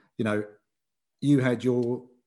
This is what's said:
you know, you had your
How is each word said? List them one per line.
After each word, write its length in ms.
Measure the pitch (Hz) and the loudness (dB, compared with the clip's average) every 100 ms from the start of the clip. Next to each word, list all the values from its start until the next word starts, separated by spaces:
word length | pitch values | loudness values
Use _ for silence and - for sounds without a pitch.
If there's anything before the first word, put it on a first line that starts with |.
| _ - | _ -6
you 80 | 110 | -2
know, 180 | 104 107 - _ _ _ _ _ - | -2 -4 -12 _ _ _ _ _ -4
you 200 | 143 143 | 2 2
had 240 | 127 113 | 2 0
your 400 | 127 123 120 123 - _ | 0 0 0 -4 -8 _